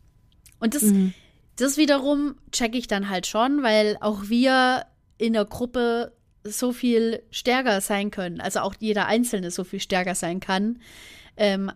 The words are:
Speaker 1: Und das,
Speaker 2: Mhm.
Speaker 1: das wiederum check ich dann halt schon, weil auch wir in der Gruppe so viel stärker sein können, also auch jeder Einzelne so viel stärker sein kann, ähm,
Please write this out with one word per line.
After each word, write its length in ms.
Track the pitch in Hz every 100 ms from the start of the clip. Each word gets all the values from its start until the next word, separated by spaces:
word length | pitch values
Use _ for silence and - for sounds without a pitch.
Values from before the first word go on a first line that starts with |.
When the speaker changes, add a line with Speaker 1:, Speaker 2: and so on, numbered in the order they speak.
| _ _ _ _ - _
Speaker 1:
Und 140 | 226
das, 80 | 285
Speaker 2:
Mhm. 320 | 214 196 190 - - _ _ -
Speaker 1:
das 200 | 262 277
wiederum 600 | 294 277 269 285 294 - -
check 220 | - 233
ich 120 | 247 233
dann 220 | 202 196
halt 160 | 185 180
schon, 360 | 214 254 294
weil 340 | 247 214 208 208
auch 280 | 214 202 202
wir 580 | 233 262 262 254 254 - _ _ _
in 140 | 226
der 100 | 226
Gruppe 680 | 208 - 247 247 240 233 233 - _ _
so 280 | 208 - 247
viel 500 | 247 247 226 226 220 -
stärker 500 | - 247 254 254 196
sein 300 | - 202 202
können, 300 | 202 180 170
also 200 | 190 202
auch 140 | 190 190
jeder 260 | 214 208 -
Einzelne 440 | 226 240 208 175
so 140 | 185
viel 160 | 180 196
stärker 340 | - 185 180
sein 260 | 180 170 185
kann, 400 | - 190 214 240 - - - - - -
ähm, 340 | 208 196 196